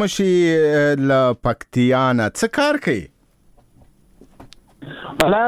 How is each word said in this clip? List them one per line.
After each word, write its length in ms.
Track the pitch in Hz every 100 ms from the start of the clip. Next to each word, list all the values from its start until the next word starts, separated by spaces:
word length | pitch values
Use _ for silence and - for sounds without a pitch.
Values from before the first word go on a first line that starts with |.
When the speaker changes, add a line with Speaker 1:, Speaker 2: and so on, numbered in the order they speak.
Speaker 1:
مه 60 | 208 -
شي، 160 | 190 180 170 160 151 147 147 143 135
له 80 | 135 127 117
پکتیا 600 | - - - 123 123 127 131
نه. 160 | 123 107 -
څه 60 | 226 -
کار 160 | 294 294 180
کوئ؟ 120 | 113 143 _ _ _ _ _ _ _ - _ _ _ - - - - _ _ - - - -
Speaker 2:
والا، 240 | 160 208